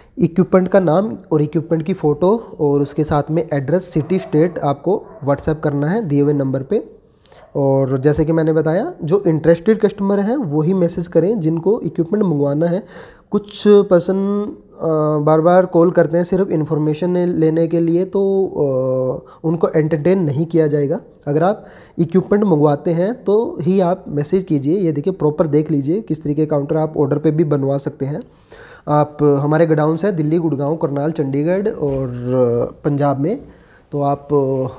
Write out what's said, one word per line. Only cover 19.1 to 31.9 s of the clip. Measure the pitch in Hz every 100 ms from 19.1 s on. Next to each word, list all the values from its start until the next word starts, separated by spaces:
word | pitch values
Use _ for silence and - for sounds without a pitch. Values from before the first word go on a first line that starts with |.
| - - - 160
उनको | 165 185
एंटरटेन | 160 151 156 151 190
नहीं | 160 135 165
किया | 165 151
जाएगा। | 147 139 170 - - -
अगर | 147
आप | 175 214 - - - -
इक्विपमेंट | 170 190 - 208
मंगवाते | 208 151 151 139 180
हैं | 165 190 247
तो | - 208 277 -
ही | 156 190
आप | 175 185 -
मैसेज | 143 147 190
कीजिए। | 185 147 135 190
ये | 170
देखिए | 143 170
प्रॉपर | 185 151 151 170
देख | 147 156
लीजिए | 151 135 190
किस | 220 156
तरीके | 147 147 151
का | 147
काउंटर, | 143 160
आप | 156 156
ऑर्डर | 139 143
पे | 160
भी | 151
बनवा | 160 156 135 139
सकते | 139 - 139
हैं। | 156 - _ _ - - - -
आप, | 147 147 -
हमारे | 147 143 147 156 165
गोडाउन्स | 156 156 160 196
हैं | 170
दिल्ली, | 151 170
गुड़गांव, | 165 139 143 160
करनाल, | 147 143 151
चंडीगढ़ | 160 135 135 156 190 208
और | - 143